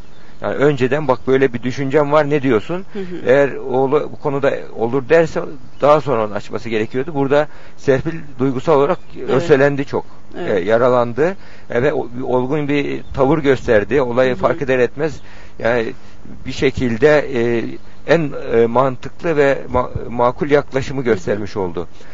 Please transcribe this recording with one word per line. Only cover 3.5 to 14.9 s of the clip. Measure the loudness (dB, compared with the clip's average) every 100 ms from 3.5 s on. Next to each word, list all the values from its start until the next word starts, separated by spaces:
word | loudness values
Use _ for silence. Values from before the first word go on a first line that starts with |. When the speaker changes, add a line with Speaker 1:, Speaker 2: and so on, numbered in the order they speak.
Speaker 1:
oğlu | 0 -2 0 2 2 0
bu | -6
konuda | -4 0 0 0 -6 -4
olur | -2 -2 4
derse | 4 4 -2 -6 -8 -10 0
daha | 4 4
sonra | 4 0
onun | 0
açması | -4 -6 -6 -2
gerekiyordu. | -2 -2 -4 -4
Burada | -2 2 2 2 -4 -10 -4
Serpil | 2 2 0 -6 -6 -2
duygusal | -2 0 2 4
olarak | 4 0 -6 -6
Speaker 2:
Evet. | 0
Speaker 1:
örselendi | 2 4 6 4 2
çok. | -2 -4 -4 -8 -10 -6
Speaker 2:
Evet. | -2 0
Speaker 1:
E, | 2
yaralandı. | 4 4 4 2 0 0 -2 -10 -10 -4
E, | 0
ve | 0
o-, | 0 -4 -6
olgun | -2 0 0 -2 0
bir | 0 -2 -4 -4
tavır | 0 2 4
gösterdi. | 2 2 4 2 4 0
Olayı | 2 2 2
Speaker 2:
Hı | 2
hı. |
Speaker 1:
fark | 0 0
eder | 0 2
etmez | 2